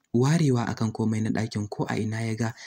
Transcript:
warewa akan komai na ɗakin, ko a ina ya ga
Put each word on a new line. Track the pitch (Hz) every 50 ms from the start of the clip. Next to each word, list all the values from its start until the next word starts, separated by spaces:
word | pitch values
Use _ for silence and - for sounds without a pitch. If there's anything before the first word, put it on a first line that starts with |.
| - _ -
warewa | 120 131 143 160 165 156 135 123 120 113
akan | - 110 - 113 110
komai | - - 110 110 110 107
na | 110 107
ɗakin, | - - 110 123 - 107 104 104
ko | - - - -
a | 117
ina | 107 110 110 110 110
ya | 113 113 110
ga | 110 117 113 - - -